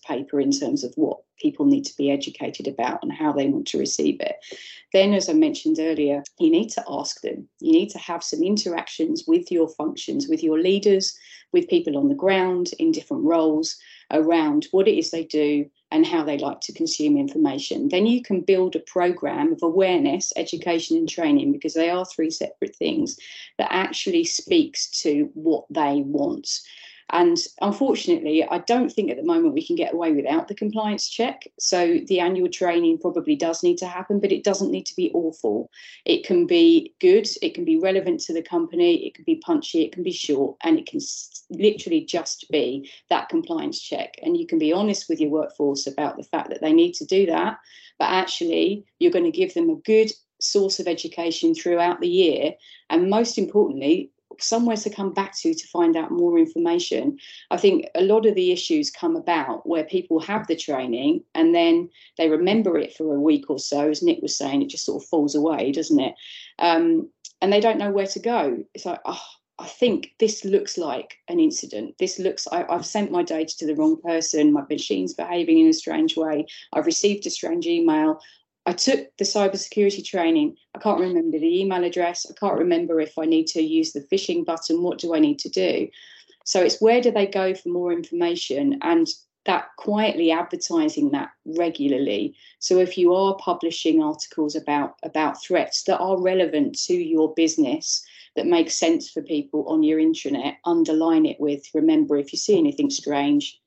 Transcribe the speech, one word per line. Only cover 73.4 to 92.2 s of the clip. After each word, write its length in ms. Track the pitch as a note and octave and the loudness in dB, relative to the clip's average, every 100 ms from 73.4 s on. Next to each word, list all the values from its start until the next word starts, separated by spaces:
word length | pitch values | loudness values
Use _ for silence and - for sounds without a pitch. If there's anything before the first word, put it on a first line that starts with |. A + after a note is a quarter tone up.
| D#3+ - | -6 -6
to 100 | D#3 | -4
the 80 | D3+ | 0
wrong 220 | D#3 D#3+ | 2 0
person. 520 | E3+ E3 D#3+ D#3 D3+ | -2 -4 -2 2 2
My 100 | C#3+ - | 2 0
machine's 440 | D3 - F#3+ F3+ | -6 -4 -4 -4
behaving 460 | - F3 F3 E3 D#3+ | -6 -4 -2 4 6
in 80 | D#3+ | 6
a 60 | |
strange 420 | D#3+ E3 D#3 D#3+ D#3+ | 4 -2 -2 -2 -2
way. 320 | D#3 D#3 D#3 - - | -2 -4 -6 -12 -6
I've 120 | D#3 D#3 | -2 0
received 400 | - G3+ G3+ F3 | 0 0 0 -6
a 20 | |
strange 380 | - E3 E3+ E3 | -8 -4 -4 -2
email. 540 | E3+ E3 D#3 D#3 D#4 - _ _ _ - | 0 2 2 2 0 -8 _ _ _ -6
I 60 | |
took 440 | - B3+ B3+ - - | -2 0 0 -2 -6
the 60 | |
cybersecurity 840 | G3 G#3 G3 F#3+ - G#3+ G3+ G3 - | -2 0 0 0 -4 0 2 0 -6
training. 500 | F#3+ E3 E3 D3+ - _ G#3+ | -2 2 2 2 -2 _ -6
I 40 | |
can't 200 | G#3+ F3+ | -2 0
remember 400 | F#3 F3 E3 D#3 | 0 0 0 0
the 220 | E3 F3+ | 0 0
email 220 | G3 F3+ | 0 0
address. 440 | F3 F3 F3 F3 - | -2 -2 -2 -4 -10
I 40 | - | -6
can't 200 | G3 - | -2 0
remember 420 | F3 E3+ E3+ D#3+ | 0 0 0 -2
if 160 | D#3 - | -2 -2
I 80 | D#3+ | 0
need 220 | D#3+ D#3+ | 2 0
to 140 | E3+ | -2
use 300 | D#3 D#3+ D#3+ | 0 0 -2
the 100 | C#3+ | -6
phishing 440 | - F#3+ F#3+ E3+ E3+ | -4 -4 -2 -4 -4
button. 380 | D#3+ - E3+ | -6 -2 -2
What 160 | F3 - | -2 -4
do 160 | E3+ D#3+ | -2 2
I 40 | |
need 200 | D3+ C#3+ | 2 2
to 100 | - | -4
do?" 400 | F#3+ F#3 - - - - - _ _ - | -2 0 0 -4 -10 -20 -20 _ _ -4
So 160 | F#3+ | 2
it's 180 | E3+ - | 2 4
where 220 | A3 A#3+ | 4 4
do 80 | A#3+ | 4
they 160 | G#3+ G3 | 2 0
go 300 | G3 F#3+ F#3+ | 0 -2 -2
for 140 | F3 | -4
more 220 | F3 F3 | -2 -2
information, 840 | E3+ D#3+ E3+ E3+ F3 - C3+ C#3 C#3 | -2 -4 -2 -2 -2 -4 0 0 0
and 240 | E3+ E3+ D#3+ - _ _ - | 2 4 4 -2 _ _ -2
that 240 | F3+ - - | 0 -2 -8
quietly 520 | - G#3 G#3+ - E3 | -2 2 2 2 2
advertising 800 | E3 - - - E3 D3+ D3 C#3+ | 2 -2 -6 -2 0 2 2 0
that 220 | C#3 - - | 0 -4 -12
regularly. 920 | D#3 E3 E3+ D#3+ C#3 C3 C3 G2+ | -8 -2 -2 0 0 0 0 -2